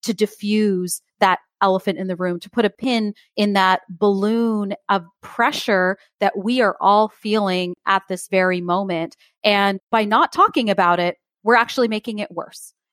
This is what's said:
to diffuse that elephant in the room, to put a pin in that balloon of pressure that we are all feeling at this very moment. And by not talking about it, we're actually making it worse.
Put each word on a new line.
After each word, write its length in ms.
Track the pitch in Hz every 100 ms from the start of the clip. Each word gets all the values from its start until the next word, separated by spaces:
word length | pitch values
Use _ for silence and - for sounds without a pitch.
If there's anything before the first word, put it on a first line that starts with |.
to 100 | -
diffuse 880 | 190 208 - 208 214 214 185 180 - _ -
that 200 | 190 254 _ -
elephant 380 | 196 190 202 170
in 80 | 190
the 80 | 175
room, 240 | 185 175
to 100 | -
put 160 | - 208
a 40 |
pin 440 | - 254 233 208 208 _ -
in 180 | 208
that 280 | 196 185 185 -
balloon 840 | 170 208 196 208 226 233 214 196 - -
of 180 | 196 170 _
pressure 760 | - - 240 - - 196 185 196 _ -
that 160 | 208 202
we 240 | 196 254
are 160 | 208 -
all 300 | 190 208 214
feeling 640 | _ 214 214 202 185 180 180 -
at 180 | 190 -
this 220 | 185 -
very 320 | 190 185 180
moment. 560 | 175 180 196 165 165 - _ _
And 360 | 214 202 202 196 _
by 140 | 226 208
not 260 | 226 330
talking 380 | - 415 311 220
about 320 | 196 175 175
it, 160 | 175 - _ _
we're 120 | 208 233
actually 340 | 233 - 233
making 300 | 214 233 208
it 120 | -
worse. 420 | 165 - - - _ _